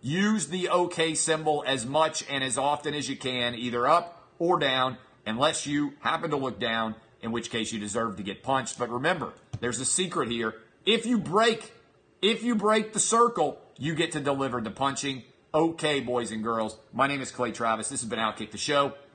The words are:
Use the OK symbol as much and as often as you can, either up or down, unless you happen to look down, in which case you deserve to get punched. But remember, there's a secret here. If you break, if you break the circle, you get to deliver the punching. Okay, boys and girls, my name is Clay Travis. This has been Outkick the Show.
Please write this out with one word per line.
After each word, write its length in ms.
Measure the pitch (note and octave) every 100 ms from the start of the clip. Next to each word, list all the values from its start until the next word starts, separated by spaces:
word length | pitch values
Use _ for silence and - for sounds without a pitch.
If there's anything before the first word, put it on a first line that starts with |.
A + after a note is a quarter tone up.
Use 460 | A2+ E3 G#3 A3 C#3+
the 220 | F3+ F3
OK 440 | F3 F3 E3+ E3
symbol 500 | D3+ - D#3 D#3 D3 B2+
as 180 | C3+ A#2
much 380 | D3 D#3+ D3+ -
and 120 | C#3
as 160 | C3 B2+
often 360 | C#3 D3 D3+
as 160 | D3 C3+
you 80 | C3
can, 360 | B2+ B2+ A#2+ A#2+
either 300 | B2 A#2+ B2+
up 440 | E3 E3+ - - _
or 180 | E3+ F3
down, 400 | C#3+ C3 C3 B2+ - _ -
unless 420 | A2 D3 - -
you 260 | D3 C#3+ -
happen 320 | - D#3+ E3
to 60 | C#3+
look 220 | C3 G2
down, 360 | A#2 A2+ A2 G#2+ - _
in 120 | A2+
which 160 | A#2 A2+
case 240 | A#2 G#2+
you 60 | A2+
deserve 360 | G#2 G#2+ A2+ F#2+
to 60 |
get 200 | G2+ F#2+
punched. 360 | - C3+ A#2+ -
But 100 | A#2+
remember, 440 | A#2+ D3 F3+ G#2 - _ -
there's 200 | A#2 A2+
a 40 | C3
secret 440 | - F#3 E3 B2
here. 260 | A#2 A2+ - - _ -
If 200 | A3+ A3+
you 120 | A#3+
break, 560 | C#3+ F#3 A3+ A3 - - _ _ _ _
if 220 | G3 A3
you 120 | A3+ A3+
break 380 | G#3 A3 G#3+
the 60 | -
circle, 600 | - A3+ A#3 A#3 F#3+ - - -
you 160 | C#3
get 200 | D#3 E3
to 80 | D3+
deliver 400 | C#3+ C#3 C3+ A#2+
the 100 | A2
punching. 520 | G2+ C#3 C3+ C#3 C3 - _ _
Okay, 480 | D#3 E3 E3 D#3 C#3+
boys 300 | B2 B2 A2+
and 120 | A2
girls, 340 | A2 A2+ G#2+ - -
my 160 | G#2+ C#3
name 140 | C#3+
is 100 | B2+
Clay 220 | - B2
Travis. 340 | G#2 A#2 A2 A2
This 140 | C3+
has 80 | A#2+
been 100 | A2+
Outkick 320 | A2 G#2+ G#2+
the 60 | G2+
Show. 360 | - C#3+ C#3+ C#3 -